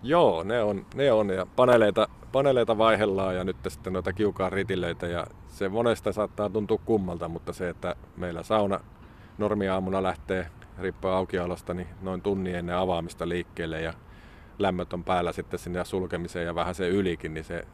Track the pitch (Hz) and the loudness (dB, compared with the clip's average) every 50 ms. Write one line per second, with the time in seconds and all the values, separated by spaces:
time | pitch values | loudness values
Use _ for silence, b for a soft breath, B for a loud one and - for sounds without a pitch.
0 | - 120 151 175 165 120 90 80 85 98 113 123 110 104 101 98 92 - - 110 | 0 4 4 6 6 6 6 4 0 0 0 2 2 2 0 -2 -6 -8 -4 2
1 | 139 139 117 110 107 101 92 92 90 - - - 127 123 123 117 110 104 95 110 | 4 6 6 6 4 2 0 -2 -2 -2 4 4 8 8 8 8 8 6 6 4
2 | 107 - - - - - - 131 139 139 131 123 113 113 113 104 113 113 110 98 | 2 2 0 -16 -20 -2 -2 2 2 4 4 4 4 2 4 6 6 6 6 6
3 | 107 104 98 98 95 95 92 90 90 95 90 - - 95 - - - 92 92 92 | 4 2 2 0 0 0 -2 -2 -2 -4 -6 -4 -6 -8 -8 -8 -8 -6 -4 -4
4 | 90 - 92 92 107 101 87 - 95 92 90 98 95 - 95 90 87 85 85 - | -4 -4 -2 0 0 0 2 0 -2 0 0 -2 -2 0 -2 -2 -2 -2 -4 -4
5 | - 87 85 87 - - - - - - - - 101 98 95 113 120 120 110 - | -4 -4 -4 -4 -6 -6 -10 -18 -20 -18 -6 -4 -4 -2 0 2 2 2 2 2
6 | - 110 92 107 104 92 - - 104 104 92 110 104 98 113 104 - - 113 107 | 0 -4 0 0 -2 -2 -2 -4 -4 -2 0 -2 0 0 0 -2 2 2 2 2
7 | 95 90 87 85 87 85 82 85 - - 82 - 92 87 82 - - 90 - - | 2 -2 -6 -6 -6 -6 -8 -8 -8 -10 -8 -6 -6 -6 -6 -6 -6 -6 -6 -8
8 | - - - - 90 90 85 82 85 - 110 107 104 98 98 90 - - - B | -12 -20 -12 -8 -8 -6 -6 -8 -4 0 2 2 2 2 0 -4 -6 -10 -20 B
9 | B B B B B B B - 107 104 107 104 98 95 92 95 92 92 95 95 | B B B B B B B -4 -2 0 0 0 0 0 0 0 -2 0 -2 0
10 | 95 92 90 - - - 95 92 87 80 - - - - - - 90 95 85 - | 0 0 -2 -4 -4 -4 -4 -4 -4 -6 -12 -18 -20 -20 -14 -6 -6 -6 -6 -2
11 | - 95 92 92 95 90 - 92 87 87 90 85 - - 87 90 90 82 90 - | -2 0 0 0 0 0 -2 -4 -2 -2 -6 -8 -6 -8 -8 -8 -8 -10 -12 -10
12 | 95 95 92 90 90 101 101 98 92 92 90 87 87 87 87 90 95 92 90 85 | -8 -6 -6 -2 -2 -2 0 0 -2 -4 -4 -4 -4 -2 0 0 0 0 0 -2
13 | 82 85 - - 85 85 87 90 85 - - - 85 80 80 80 80 82 82 - | -2 -6 -8 -6 -6 -4 -2 -4 -4 -6 -8 -8 -6 -6 -4 -4 -6 -6 -8 -10
14 | B B B B B B B B B B B - 101 95 92 90 90 - - 90 | B B B B B B B B B B B 0 0 0 0 0 -4 -6 -8 -8
15 | 85 - 92 90 87 85 80 - 85 - - 87 - 87 87 90 87 - - 95 | -2 0 0 0 0 -2 -4 -6 -8 -8 -8 -8 -8 -6 -6 -6 -6 -4 -4 -4
16 | 92 85 - 87 87 85 - 90 85 85 82 85 85 90 90 87 95 87 92 101 | -4 -4 -6 -6 -6 -6 -6 -6 -4 -4 -2 -2 -2 -2 -2 -2 -2 0 2 2
17 | 98 92 85 80 - 82 78 80 78 - 85 85 - - | 2 0 -2 -4 -6 -8 -8 -8 -10 -8 -10 -10 -10 -12